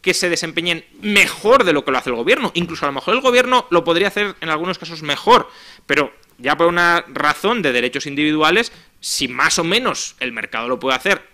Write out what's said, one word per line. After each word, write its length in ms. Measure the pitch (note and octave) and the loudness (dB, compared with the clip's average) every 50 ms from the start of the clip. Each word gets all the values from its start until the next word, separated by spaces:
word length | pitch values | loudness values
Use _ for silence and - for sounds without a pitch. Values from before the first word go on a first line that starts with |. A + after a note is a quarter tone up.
que 100 | - F#3 | 0 0
se 160 | E3+ - F#3 F3+ | 0 0 0 -2
desempeñen 560 | E3+ E3 - E3 D3+ F3 E3 F3 E3+ D#3+ - _ _ - | -2 -2 -4 -6 -6 -4 -2 -2 -4 -4 -6 _ _ -8
mejor 640 | - G#3 G#3 G3+ F3+ - - - - G#3 B3+ C#4 A3+ | -4 0 4 4 4 2 0 -2 4 4 4 6 6
de 80 | F3 | 4
lo 140 | D3+ C#3+ C3 | 2 2 2
que 40 | D3 | 0
lo 60 | C3 | -2
hace 140 | B2 - C3 | 0 0 -2
el 60 | B2 | -4
gobierno, 360 | A#2 A#2+ E3 B3 C#4 B3+ E3+ - | -2 2 2 2 2 0 -4 -2
incluso 300 | F3 F3 E3+ E3 - - | -4 -4 -4 -4 -4 -4
a 40 | C#3+ | -4
lo 40 | |
mejor 220 | C#3 C3+ - F3 G#3 | -4 -4 -2 -2 -2
el 80 | B3+ | 0
gobierno 440 | C4 B3+ A#3+ B3 B3+ B3+ B3+ B3 - - | 2 2 4 4 2 4 2 0 2 2
lo 120 | F3 E3+ E3 | 0 2 2
podría 240 | E3+ E3 F3 G3 G3 | 2 0 2 0 0
hacer 260 | - G#3 G#3 G3+ F3+ - | -2 -2 -4 -4 -6 -8
en 80 | D#3 E3 | -4 -4
algunos 280 | D#3 D3+ E3+ F#3 F3+ - | -4 -4 -2 -6 -6 -8
casos 240 | F3 D#3+ E3+ D#3+ | -10 -16 -14 -10
mejor, 460 | D#3 D3 C#3+ - - G#3 A#3+ A#3+ - - - - - - - - _ | -6 -6 -6 -2 4 4 4 4 4 -2 -14 -20 -20 -20 -20 -20 _
pero 260 | - C#3 C#3+ C#3+ - - _ _ _ _ | 0 0 0 0 -2 -6 _ _ _ _
ya 220 | _ B2 C#3 - D3+ | _ -2 -2 0 2
por 80 | E3+ | 2
una 400 | E3+ F3 F3 F3 E3+ E3+ E3+ - - | 2 2 2 2 2 2 0 -2 -4
razón 540 | C3+ C#3+ C#3+ D3 D3 - - G3+ A#3+ A#3 | -6 -2 0 0 0 0 -2 -2 0 0
de 100 | E3+ C#3+ | 0 0
derechos 320 | B2 B2 A#2+ B2+ - C#3 - | 0 0 -2 -2 -4 -6 -8
individuales, 680 | D3+ C#3 C#3+ D3+ D3+ D3+ D3+ D3+ D#3 F3 A3 A#3+ - - - _ _ _ _ | -6 -4 -2 0 0 2 2 2 4 2 2 0 -2 -10 -20 _ _ _ _
si 280 | - - - - C#3+ A#2+ | -10 -8 -4 -4 -4 -4
más 300 | B2+ B2+ D3 D#3+ - - | -2 -2 0 0 0 0
o 60 | E3 | 0
menos 500 | E3 F#3+ A#3 B3+ G#3+ C3+ - - - - _ | 0 0 0 0 -2 -4 -4 -10 -12 -10 _
el 120 | C3 B2+ | -8 -8
mercado 360 | A#2 A#2 G2+ - - A2+ A#2 B2 | -6 -8 -10 -8 -6 -6 -4 -4
lo 100 | B2+ G#2+ | -4 -2
puede 180 | B2+ C3+ C3 | 0 -2 -2
hacer 260 | B2+ - G3 F#3+ - - _ | 0 0 0 -2 -2 -2 _